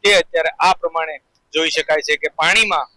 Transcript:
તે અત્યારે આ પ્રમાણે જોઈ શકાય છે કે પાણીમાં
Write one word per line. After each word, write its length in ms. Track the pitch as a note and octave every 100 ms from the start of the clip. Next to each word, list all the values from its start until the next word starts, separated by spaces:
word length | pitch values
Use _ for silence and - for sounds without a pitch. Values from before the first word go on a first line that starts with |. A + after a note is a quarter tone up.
તે 120 | G3+ G3
અત્યારે 340 | E3 E3+ D#3+
આ 240 | - F3
પ્રમાણે 440 | F3+ E3+ E3 D#3+ D3 _ _ _
જોઈ 160 | D#3 D#3+
શકાય 320 | D#3+ D3+ D#3
છે 140 | D3 D3+
કે 120 | D3+
પાણીમાં 580 | - D#3+ G3+ A3 E3+ C3+